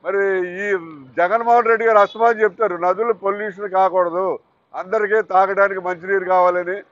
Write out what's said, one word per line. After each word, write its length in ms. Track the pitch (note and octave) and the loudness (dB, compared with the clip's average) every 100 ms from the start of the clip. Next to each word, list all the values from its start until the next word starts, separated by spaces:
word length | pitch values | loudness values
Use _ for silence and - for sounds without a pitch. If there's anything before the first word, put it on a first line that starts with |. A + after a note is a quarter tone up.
| E3 | -4
మరి 160 | G3 G3 F#3+ F3+ F3+ | -2 0 -2 -4 -6
ఈ 40 | G#3 F#3+ E3 D3+ C3 B2+ | -4 -4 -6 -20 -14 -2
జగన్మోహన్ 500 | F3 A3 A#3 A#3+ A3+ | 0 0 2 2 4
రెడ్డి 140 | A3+ A3+ | 0 4
గారు 120 | G#3+ | 4
అస్తమానం 360 | G3+ G#3+ A#3 A3+ | 4 2 0 2
చెప్తారు 320 | G#3+ F#3 A3 F3+ F3+ | 0 0 -4 0 -2
నదులు 280 | F#3 A#3 G#3 G3 | 0 -2 -2 -4
పొల్యూషన్ 480 | G3+ G#3+ F#3 G3+ F#3 | -4 -6 -8 -4 0
కాకూడదు, 520 | F#3+ F3+ F3 E3+ F#3+ C#3 _ _ _ C#3 | 2 2 -2 -2 -4 -4 _ _ _ -14
అందరికీ 380 | F3+ A3 G#3 G#3+ G3+ F#3 | -4 -2 0 -2 0 2
తాగడానికి 460 | F#3+ G3 G3 F#3+ F3+ | 2 2 0 0 -6
మంచినీరు 380 | F3+ F#3 G3 F3+ | -8 -2 -4 2
కావాలని. 440 | F#3 F3+ F3+ F3 G3 - | 2 4 2 -4 -8 -10